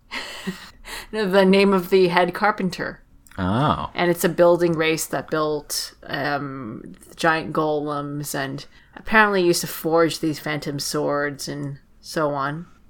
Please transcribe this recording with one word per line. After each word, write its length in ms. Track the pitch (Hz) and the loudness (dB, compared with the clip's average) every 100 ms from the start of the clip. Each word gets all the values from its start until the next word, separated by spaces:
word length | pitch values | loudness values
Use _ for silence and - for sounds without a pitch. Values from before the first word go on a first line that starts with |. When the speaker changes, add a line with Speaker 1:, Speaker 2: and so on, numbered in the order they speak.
| - - - - - - | -14 -12 -10 -10 -10 -10
Speaker 1:
<laughs> 560 | - - - - - | -14 -18 -14 -14 -8
no, 160 | 214 196 | -4 2
the 160 | 196 | 6
name 300 | 190 196 202 | 8 6 6
of 160 | 190 180 | 4 4
the 180 | 190 180 | 4 6
head 240 | 180 175 | 4 2
carpenter. 720 | - 208 214 185 - - - _ _ - - | 0 0 0 -4 -4 -8 -10 _ _ -14 -4
Speaker 2:
Oh. 540 | 92 113 147 80 76 | 0 2 2 0 -4
Speaker 1:
And 160 | - 175 | -2 0
it's 140 | 170 | 2
a 60 | 180 | 0
building 460 | 160 175 175 175 | 4 4 6 2
race 320 | 160 160 160 - | 0 0 -2 -4
that 220 | 147 - | -6 -4
built, 680 | 156 151 151 - - - - | -2 -2 -4 -6 -8 -8 -14
um, 920 | - 131 143 143 139 135 110 - - - - - | -10 -6 -4 -4 -6 -10 -12 -12 -14 -18 -20 -2
giant 360 | 170 160 165 | 0 0 -2
golems 800 | 156 156 151 147 143 143 147 147 147 | -2 0 0 -2 -6 -6 -8 -6 -6
and 280 | 135 139 - - _ - | -6 -8 -12 -20 _ -12
apparently 460 | - 220 208 196 | 2 4 6 4
used 180 | 175 170 | 4 2
to 40 | 165 | -2
forge 540 | - 160 165 165 - | -6 2 4 4 2
these 180 | 160 143 | -4 -4
phantom 400 | 151 151 147 143 | -6 -6 -6 -6
swords 680 | - 151 147 143 147 139 - | -4 -2 -2 -2 -2 -6 -10
and 320 | 143 143 143 _ _ | -8 -8 -10 _ _
so 300 | - 165 147 | -8 -2 -2
on. 340 | 143 135 156 175 - - | -2 -4 -6 -12 -20 -12